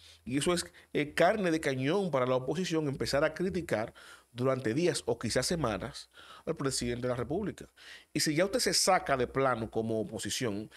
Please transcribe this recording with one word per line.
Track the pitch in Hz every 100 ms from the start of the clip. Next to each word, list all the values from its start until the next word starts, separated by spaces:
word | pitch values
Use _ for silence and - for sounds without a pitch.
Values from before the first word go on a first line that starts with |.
| - -
y | - 139
eso | 170
es, | 175 170 - -
eh, | 147 147
carne | - 170 220 180
de | 160
cañón | 147 131 135 196 185
para | 135
la | 127 127
oposición | 127 156 175 160 147
empezar | 135 117 139
a | 151
criticar | 151 185 185 - 107 117 - - - _
durante | 120 131 131 110
días | 135 175 139 -
o | 120
quizás | 113 127
semanas | 123 175 123 95 113 - - - - - -
al |
presidente | 160 135 127 120 120 127
de |
la | 123
República. | 120 175 190 - - - - - -
Y | 147
si | 165 147
ya |
usted | 196 254
se | 208
saca | - - 180 - 139
de | 120
plano | 135 135 113 107
como | 113 113 110
oposición | 101 107 104 - 120 101 110